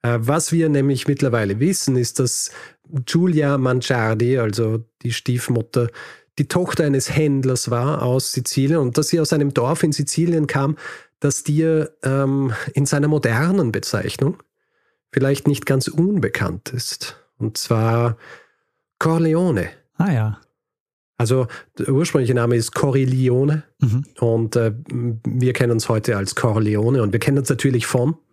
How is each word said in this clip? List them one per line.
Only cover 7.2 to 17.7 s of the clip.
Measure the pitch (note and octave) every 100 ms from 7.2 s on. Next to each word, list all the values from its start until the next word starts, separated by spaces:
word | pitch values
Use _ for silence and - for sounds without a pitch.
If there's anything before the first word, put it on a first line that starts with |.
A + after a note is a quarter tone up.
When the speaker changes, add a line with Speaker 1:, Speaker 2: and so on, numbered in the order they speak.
| D#3 C#3 C3 B2 -
Speaker 1:
war | A#2+ B2+ D3+
aus | B2 C3 -
Sizilien | - A#2+ - C#3 E3
und | B2+ A#2+
dass | D3+
sie | E3+
aus | D#3
einem | D3+ D3
Dorf | C3+ A#2+ D#3+
in | E3
Sizilien | D3 C#3+ - E3+ E3 D3+
kam, | C#3+ C#3 D3+ - - - _
das | C#3+ -
dir, | - D3+ D#3+ D#3 D3 _
ähm, | C3+ C3+ C3+ C#3 C3+ A2 -
in | D3
seiner | C#3+ D3 D3
modernen | D3+ - A2+ E3 G3 B2+
Bezeichnung | G2+ - G#2 F#2 - C#3 - - _ _ _ _ _ _
vielleicht | - C3+ C#3 -
nicht | C#3+ -
ganz | C3+ -
unbekannt | D3+ F3+ G3+ G#2+ - F2 F2 -
ist. | B2 - - - - _ _
Und | A2 -
zwar | -